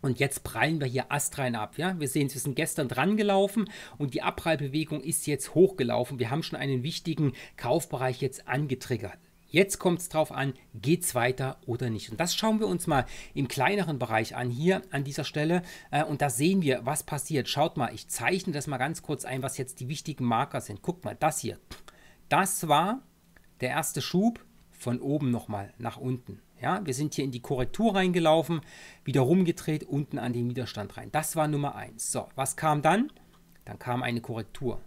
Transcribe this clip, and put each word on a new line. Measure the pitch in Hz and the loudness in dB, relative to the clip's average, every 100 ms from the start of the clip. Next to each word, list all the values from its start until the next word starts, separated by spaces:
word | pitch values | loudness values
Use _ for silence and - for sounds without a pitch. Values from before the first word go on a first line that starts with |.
Und | 139 123 | 0 0
jetzt | 139 - | 0 -2
prallen | - 117 135 165 | -8 0 2 2
wir | 135 | 0
hier | 123 - | -2 -2
astrein | 143 - - 131 117 | -2 -2 -2 -2 -2
ab. | 107 - | -6 -4
Ja? | 170 180 | -4 -2
Wir | 147 | -2
sehen, | 156 139 | 0 0
wir | 135 | -2
sind | - | -4
gestern | 131 160 - 135 | -2 -2 -2 -2
dran | - 156 214 | 2 2 4
gelaufen | 208 196 196 214 196 - - - | 4 4 4 2 -2 -6 -16 -6
und | 143 | -4
die | - | -2
Abprallbewegung | - - - 160 143 139 151 151 | -4 -2 0 0 0 -2 -2 -4
ist | 143 156 - | -4 -4 -2
jetzt | 143 - - | -4 0 6
hochgelaufen. | 185 - 123 120 123 135 | 6 6 0 2 0 -2
Wir | 117 | -2
haben | 139 | -2
schon | 165 - | -4 -4
einen | 139 135 | -2 -2
wichtigen | 123 123 - 160 147 - - - | -2 -6 -6 0 0 0 -14 -8
Kaufbereich | 120 156 - 139 131 127 | 0 0 0 -2 -2 0
jetzt | 131 - - | -4 -4 -4
angetriggert. | 123 147 127 - 117 98 - _ _ _ | -2 0 -4 -2 -4 -4 -12 _ _ _
Jetzt | 151 196 - | 4 4 2
kommt's | 185 170 - | 0 0 0
drauf | 156 156 | 0 0
an, | - 139 131 - | 0 -4 -4 -14
geht's | 110 101 175 - 127 | -6 2 2 2 2
weiter | 120 131 135 - - | 0 0 -4 -6 -6
oder | 117 127 | -2 -2
nicht. | 110 - | -4 -6
Und | 107 | -4
das | 170 - | -2 2
schauen | 220 220 | 2 2
wir | 208 | 2
uns | 180 - | 0 2
mal | 143 - - - | 2 2 -6 -10
im | - 135 | -4 -2
kleineren | - 127 202 170 143 | 2 2 4 0 0
Bereich | 120 110 113 - | 0 0 0 -2
an, | 123 | -4
hier | 120 165 190 - | 0 2 2 0
an | 139 | -4
dieser | 139 139 | -4 -4
Stelle. | 139 151 151 175 175 - - | -4 -2 2 2 0 -14 -2
Äh, | 143 | 0
und | 156 147 | 0 0
da | 143 | 0
sehen | - 151 196 | 2 4 4
wir, | 156 131 | 4 2
was | 120 147 | 0 -4
passiert. | - 147 - 147 113 | -4 -6 -2 -2 0
Schaut | - 160 - | 2 2 2
mal, | 120 | -4
ich | - - | -4 -8
zeichne | - 120 185 190 | -2 0 0 0
das | 147 143 | -4 -4
mal | 135 | -2
ganz | 131 160 | -2 -4
kurz | - 147 | -6 -6
ein, | - 131 | -4 -4
was | 131 - | -4 -6
jetzt | 127 - | -8 -8
die | 127 | -8
wichtigen | 151 - 147 123 | -8 -8 -2 2
Marker | 117 139 135 | 2 0 -4
sind. | - 101 | -8 -8
Guckt | - 175 | -6 -6
mal, | - - | -6 0
das | 151 156 | 0 2
hier, | 110 - - - - - - - - | -6 -8 -12 -18 -18 -20 -20 -20 0
das | 147 196 - 160 | 2 2 0 4
war | 147 180 254 - _ _ - - _ | 4 4 0 -6 _ _ -20 -20 _
der | 127 | -2
erste | 135 160 - | -2 -2 -4
Schub, | - 175 220 233 - - - - | 0 2 2 2 -12 -20 -20 -10
von | - 123 | -4 -2
oben | 139 143 139 | 0 0 0
nochmal | 120 - 107 101 - | -2 -2 -8 -8 -8
nach | 117 - | -8 -6
unten. | 127 127 - - _ _ | -6 -6 -8 -18 _ _
Ja, | 120 185 | -4 -2
wir | 185 | -2
sind | 127 147 | -2 -2
hier | - | -2
in | 139 | -4
die | 123 | -4
Korrektur | - 131 127 - 226 | -4 -2 -2 2 2
reingelaufen, | 196 185 180 160 160 156 165 - - - - | 4 4 4 6 6 4 -2 -4 -20 -20 -12
wieder | - 127 | 0 4
rumgedreht, | 127 180 180 175 - 151 | 6 6 4 2 -2 -2
unten | - 139 147 143 | 0 -2 -2 -4
an | 117 | -2
den | 120 120 | 0 -2
Widerstand | 123 117 - 98 - | -2 -6 -6 -8 -10
rein. | 110 | -4
Das | 151 156 160 | -2 -2 0
war | 151 | 2
Nummer | 147 143 | 2 -2
eins. | 104 104 - - | -4 -12 -8 -4
So, | 131 - | -4 -6
was | - 131 - | -4 -4 0
kam | 160 147 | 2 4
dann? | 151 190 285 - - - _ - | 4 4 2 -4 -20 -20 _ -20
Dann | - 107 | -14 -10
kam | - 123 | -4 -2
eine | 123 120 | -2 -4
Korrektur. | 110 117 107 - 127 - | -4 -8 -8 -6 -4 -4